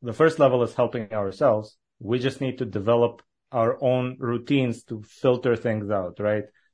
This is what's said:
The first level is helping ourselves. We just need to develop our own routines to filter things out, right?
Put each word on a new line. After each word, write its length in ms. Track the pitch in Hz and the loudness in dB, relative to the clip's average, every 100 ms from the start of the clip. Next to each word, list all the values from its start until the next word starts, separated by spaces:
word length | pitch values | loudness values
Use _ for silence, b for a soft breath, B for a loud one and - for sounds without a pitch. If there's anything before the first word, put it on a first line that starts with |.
The 100 | 120 | -10
first 260 | 110 160 160 | 2 2 6
level 240 | 139 123 | 4 4
is 120 | 117 | 0
helping 380 | - 117 123 104 | 0 -2 -2 -6
ourselves. 640 | 107 98 - 143 107 104 _ _ _ | -4 -6 0 2 2 -2 _ _ _
We 200 | 104 123 | -4 -2
just 220 | 127 - | -2 -4
need 180 | 131 127 | -6 -6
to 60 | |
develop 580 | 113 101 104 120 117 - _ _ _ | -6 -4 2 2 2 -2 _ _ _
our 320 | 123 113 135 | -2 0 0
own 340 | 135 127 127 127 | 0 0 -2 -6
routines 640 | 120 120 117 143 127 117 | -4 -4 0 0 0 -4
to 180 | - 110 | -10 -14
filter 540 | 104 - 131 123 127 113 | -14 -2 0 2 0 0
things 340 | 117 107 101 | -2 -4 -2
out, 300 | 101 90 90 | -4 -4 -4
right? 240 | 104 107 104 _ _ | -2 -2 -4 _ _